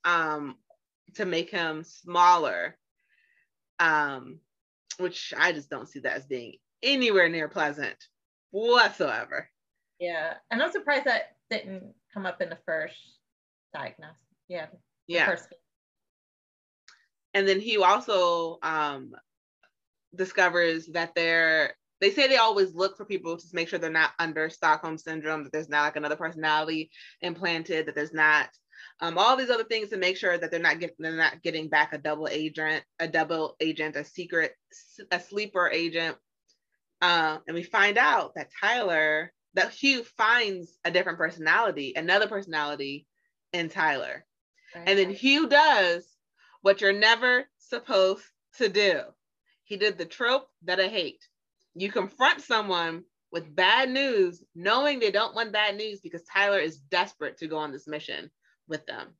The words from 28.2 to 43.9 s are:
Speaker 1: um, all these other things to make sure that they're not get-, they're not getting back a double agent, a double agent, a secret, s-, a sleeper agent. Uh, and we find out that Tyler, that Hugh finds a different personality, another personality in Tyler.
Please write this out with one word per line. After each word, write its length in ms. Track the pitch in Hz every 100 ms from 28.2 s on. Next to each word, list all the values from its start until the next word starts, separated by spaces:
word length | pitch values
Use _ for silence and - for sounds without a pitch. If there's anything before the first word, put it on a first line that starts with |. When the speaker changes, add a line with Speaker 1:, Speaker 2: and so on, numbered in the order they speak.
| 156 151 - _ _ - - _
Speaker 1:
um, 160 | 170 165
all 180 | 220 262
these 140 | 254
other 160 | 240 220
things 240 | 226 208
to 80 | 208
make 200 | 180 185
sure 200 | 196 175
that 120 | 165
they're 100 | 165
not 200 | 165 160
get-, 160 | 170 -
they're 180 | 160 160
not 260 | 160 170
getting 240 | 170 165 156
back 260 | 151 156
a 40 | 151
double 300 | 151 151 156
agent, 560 | 143 156 151 156 156 - _
a 80 | 165
double 480 | 160 156 160 156 -
agent, 360 | 160 151 156 143
a 80 | 151
secret, 480 | - 170 165 160 - _
s-, 300 | - - - -
a 80 | 175
sleeper 500 | - 202 208 185 175
agent. 480 | 165 170 165 165 - _ _ _ _ _ _ _ _
Uh, 360 | 180 170 156 156 -
and 80 | 165
we 80 |
find 340 | 175 220 202 208
out 360 | 269 226 156 175
that 140 | 143 -
Tyler, 720 | 202 240 208 160 156 156 175 _ _
that 180 | 185 185
Hugh 320 | - 277 262 233 -
finds 600 | 220 240 220 190 170 _ 170
a 60 |
different 260 | 175 180 170
personality, 760 | 160 170 156 185 226 147 139 160
another 320 | 165 190 208
personality 760 | 202 190 156 147 147 139 143 _ _ _ _ _
in 160 | 180 165
Tyler. 560 | 175 160